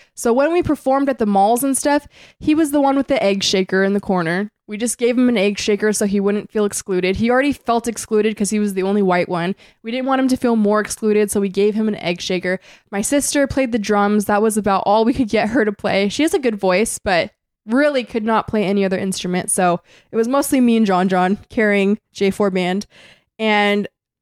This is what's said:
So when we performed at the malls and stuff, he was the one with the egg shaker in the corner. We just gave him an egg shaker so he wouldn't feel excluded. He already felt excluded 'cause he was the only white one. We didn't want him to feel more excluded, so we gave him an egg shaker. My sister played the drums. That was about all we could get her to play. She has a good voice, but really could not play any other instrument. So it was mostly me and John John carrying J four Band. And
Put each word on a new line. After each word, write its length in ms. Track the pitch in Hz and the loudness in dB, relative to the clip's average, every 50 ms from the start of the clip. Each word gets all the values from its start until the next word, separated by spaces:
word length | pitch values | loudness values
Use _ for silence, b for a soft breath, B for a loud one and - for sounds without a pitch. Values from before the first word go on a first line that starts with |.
| b b b | b b b
So 180 | - - 240 | -4 -2 0
when 220 | 233 262 277 320 339 | 2 2 2 2 2
we 80 | 359 - | 0 0
performed 460 | - 294 - - 262 262 277 277 269 | 0 -2 -2 0 0 0 0 0 0
at 100 | 262 - | -2 0
the 60 | 226 | 0
malls 380 | 208 202 196 196 214 240 240 262 | 0 2 2 4 4 2 2 0
and 140 | 277 269 | -2 -2
stuff, 300 | - - 294 285 294 - - B B B B B B | 0 0 0 0 0 -2 -6 B B B B B B
he 140 | - 302 311 | -2 0 2
was 180 | 311 330 277 | 2 2 2
the 80 | 285 294 | 2 2
one 160 | 277 277 277 | 2 2 2
with 120 | 277 269 | 2 0
the 140 | - 277 240 | 0 0 0
egg 220 | - 196 196 196 - | 0 0 0 0 -2
shaker 400 | - - 190 190 - 190 190 190 | 0 0 0 0 0 0 0 2
in 100 | 196 202 | 2 0
the 60 | 202 | -2
corner. 500 | - - 190 180 170 160 175 185 208 208 _ _ _ | -2 -2 -2 0 0 -2 -2 -4 -4 -6 _ _ _
We 100 | - 214 | -14 -8
just 200 | 202 240 233 - | -6 -6 -6 -4
gave 200 | - 240 240 247 | -2 0 0 2
him 100 | 247 254 | 2 2
an 100 | 247 240 | 2 2
egg 220 | 202 190 208 202 - | 2 2 0 0 -2
shaker 320 | - 220 208 202 214 214 | -2 -2 -2 0 0 0
so 140 | 208 - 214 | 0 0 -2
he 160 | 202 196 202 | 0 0 0
wouldn't 280 | 196 202 202 208 - - | 0 0 -2 -2 -4 -6
feel 140 | - 220 208 | -4 -2 -2
excluded. 540 | 208 - - - - 190 180 180 185 190 | -2 -4 -6 -6 -4 -2 0 0 0 0
He 120 | 190 220 233 | 0 0 2
already 220 | 247 254 277 285 | 2 2 2 0
felt 380 | 262 - _ - 240 233 233 233 | -2 -4 _ -2 -2 -2 -2 -4
excluded 480 | 214 - - - 220 214 208 220 214 | -6 -8 -6 -2 0 0 0 0 0
'cause 140 | - 208 190 | -2 -2 -2
he 80 | 214 208 | 0 0
was 140 | 208 208 190 | -2 -2 -2
the 100 | 190 185 | -2 -2
only 180 | 190 202 208 | 0 0 2
white 260 | 196 185 180 180 170 | 2 2 2 0 0
one. 260 | - 180 170 170 170 196 b b b b b b | -2 -2 -4 -4 -4 -6 b b b b b b
We 80 | 226 | -8
didn't 140 | 233 262 262 | -6 -4 -2
want 160 | 269 262 262 | -2 0 0
him 80 | 262 262 | 0 0
to 80 | 254 | 0
feel 180 | 247 - 240 233 | 0 0 0 2
more 240 | 226 208 202 214 214 | 2 2 2 2 0
excluded, 500 | 208 - - - - 214 208 208 214 202 | -2 -4 -6 -4 0 0 2 2 2 0
so 120 | - 208 | 0 -2
we 80 | 196 196 | -2 -2
gave 260 | 185 196 202 214 202 | 0 0 0 0 0
him 140 | 220 220 214 | 0 -2 -2
an 60 | 208 | -4
egg 260 | - - 175 175 175 | -4 -4 -6 -6 -6
shaker. 400 | - - 185 180 180 180 185 190 B B B B B B | -4 -4 -4 -4 -2 -4 -4 -6 B B B B B B
My 120 | 214 196 | -6 -4
sister 460 | 214 - 285 285 277 - - 294 277 | -2 0 0 0 0 0 0 0 0
played 260 | 269 - 277 269 240 233 | 0 0 -2 -2 -2 -2
the 60 | 233 | -4
drums. 460 | 202 208 208 202 202 202 208 208 202 | -2 0 0 2 2 2 2 0 0
That 160 | - 208 202 | 0 0 0
was 140 | 214 226 208 | 2 0 0
about 280 | 220 196 208 196 185 - | 0 0 0 0 0 0
all 180 | - 202 226 220 | 2 2 2 2
we 100 | 233 247 | 2 0
could 140 | - 262 | 0 -2
get 220 | 208 - 214 - 208 | 0 0 0 0 0
her 160 | 226 269 220 | 0 0 0
to 80 | 214 202 | 0 -2
play. 340 | - - 208 - 190 202 | -4 -4 -2 0 0 0
She 160 | 208 - - 294 | 0 0 0 0
has 100 | 330 - | 0 0
a 60 | 349 | 0
good 160 | 262 240 214 | 0 -2 -2
voice, 440 | 202 - 185 180 185 226 - - - | 0 0 2 2 2 0 0 -4 -6
but 320 | - 208 185 165 - - _ _ _ _ _ _ - | -2 0 0 0 0 -2 _ _ _ _ _ _ -8
really 400 | 214 226 262 294 294 285 262 233 | -2 0 2 2 2 0 -2 -4
could 180 | - - 233 214 | -4 -4 -4 -2
not 240 | 226 220 208 - | 0 0 0 -2
play 160 | - - 214 196 | -2 -2 -2 0
any 220 | 180 202 202 196 | 0 0 0 0
other 120 | 190 190 | 0 -2
instrument. 540 | - 196 190 190 - - 180 180 180 - - | -2 -4 -4 -6 -6 -4 -4 -4 -2 -2 0
So 300 | - - 185 175 170 170 b b b b b b | 0 2 2 2 0 -2 b b b b b b
it 60 | b | b
was 140 | 220 226 233 | -2 0 0
mostly 320 | 269 277 285 - 285 262 | 0 0 0 2 2 2
me 160 | 247 240 226 | 4 4 4
and 80 | 226 220 | 4 2
John 240 | 196 185 180 185 196 | 2 2 2 2 2
John 280 | 185 180 180 185 202 - - - | 2 2 2 0 0 -4 -6 -8
carrying 480 | - 220 214 208 202 202 196 196 208 - _ _ - | -2 0 0 2 2 2 2 0 0 -2 _ _ -6
J 180 | - 202 196 | -2 -2 0
four 180 | 196 - 208 202 | 0 0 0 0
Band. 360 | 185 185 180 180 185 202 - b b b b b b b b b b | 0 0 -2 -2 -2 -4 -6 b b b b b b b b b b
And 520 | - 220 220 214 208 208 202 202 202 202 - _ _ _ _ _ _ | -4 -2 0 2 2 2 2 0 0 -2 -6 _ _ _ _ _ _